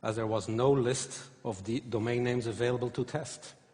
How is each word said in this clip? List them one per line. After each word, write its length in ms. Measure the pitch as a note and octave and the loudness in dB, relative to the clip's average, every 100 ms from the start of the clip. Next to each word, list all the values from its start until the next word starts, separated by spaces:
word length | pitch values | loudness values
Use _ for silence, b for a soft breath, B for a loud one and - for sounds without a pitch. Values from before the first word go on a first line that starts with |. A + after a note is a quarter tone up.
as 140 | A2 A2 | -2 -2
there 100 | A2 | 0
was 220 | A2 G2+ | 0 0
no 220 | A2 C3 | 2 6
list 500 | C#3 A#2+ C3+ - - - - | 6 4 0 -4 -10 -14 -10
of 180 | A#2+ G2+ | -6 -6
the 160 | G2 A#2 | -2 -4
domain 420 | B2+ A2+ A2 A#2+ | -2 -2 0 2
names 240 | B2 B2 A#2 | 2 0 0
available 440 | A2 A#2+ B2 B2 | 0 0 2 -2
to 140 | - | -2
test. 500 | B2+ D3+ B2+ - - - _ | -4 -4 -6 -12 -16 -20 _